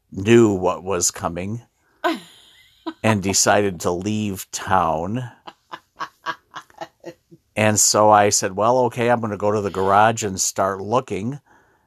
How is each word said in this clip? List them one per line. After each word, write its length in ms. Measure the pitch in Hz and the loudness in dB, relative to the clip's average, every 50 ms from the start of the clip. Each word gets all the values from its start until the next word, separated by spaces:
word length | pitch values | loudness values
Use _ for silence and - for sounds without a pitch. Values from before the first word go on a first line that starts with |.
| _ _ - | _ _ -10
knew 380 | 95 95 107 117 117 117 107 | -4 4 6 8 8 8 6
what 320 | 101 92 90 90 87 80 87 | 4 2 0 -2 -2 -2 -6
was 260 | 95 98 87 85 - | -4 -4 -2 -2 -4
coming 520 | - - 98 90 85 87 92 101 110 120 - _ _ _ _ _ _ _ - | -4 -4 -6 -6 -6 -6 -8 -8 -10 -10 -14 _ _ _ _ _ _ _ -4
<laughs> 960 | 339 320 208 - - - - - - _ _ _ _ _ _ - 330 - - | -4 -4 -4 -8 -18 -20 -20 -20 -20 _ _ _ _ _ _ -14 -14 -12 -4
and 200 | - 110 110 101 | -2 0 0 0
decided 580 | 87 98 95 - - 113 101 104 104 101 90 80 | -2 -2 -2 0 2 2 2 2 2 0 -4 -4
to 100 | - 95 | -4 -4
leave 560 | 87 87 92 107 107 107 107 101 95 98 - _ | -4 -2 -4 -4 -4 -4 -4 -6 -8 -10 -12 _
town. 720 | - - - - 95 92 87 82 78 80 82 95 110 127 127 117 - _ - - - _ _ - - - _ _ _ - 160 - _ _ - - 165 - _ _ - 147 - _ _ - 165 - _ _ - 170 - _ _ _ 165 _ _ _ - | -14 -12 -4 -2 0 0 2 0 -2 -4 -4 -6 -6 -8 -8 -12 -16 _ -20 -20 -20 _ _ -20 -20 -20 _ _ _ -16 -16 -16 _ _ -12 -12 -12 -12 _ _ -20 -20 -20 _ _ -18 -18 -18 _ _ -20 -20 -20 _ _ _ -20 _ _ _ -4
And 240 | 110 107 107 104 104 | 0 0 0 2 2
so 300 | - - - 107 107 107 | 0 2 4 4 6 6
I 180 | 107 104 104 104 | 6 6 6 4
said, 260 | - - 110 101 92 | 2 0 -4 -4 -4
"Well, 220 | 101 104 117 127 127 | 0 0 2 2 2
okay, 300 | 123 117 - 127 117 120 | 0 0 -2 -2 0 0
I'm 120 | 123 113 | 0 0
gonna 160 | 113 107 104 92 | -2 -6 -6 -2
go 120 | 101 104 | -2 -2
to 100 | 104 107 | 0 0
the 80 | 101 98 | -2 -2
garage 520 | 82 92 95 98 98 101 107 113 117 110 | -2 -2 0 2 4 4 4 4 2 0
and 160 | 110 101 95 92 | -6 -6 -4 -4
start 440 | - - - - 98 95 98 95 | -6 -4 -2 -2 -2 -2 -2 -6
looking." 580 | 98 104 113 127 - - 101 92 101 120 143 147 _ _ _ _ _ _ _ _ _ | -6 -2 -2 -2 -2 -2 -8 -8 -8 -8 -10 -12 _ _ _ _ _ _ _ _ _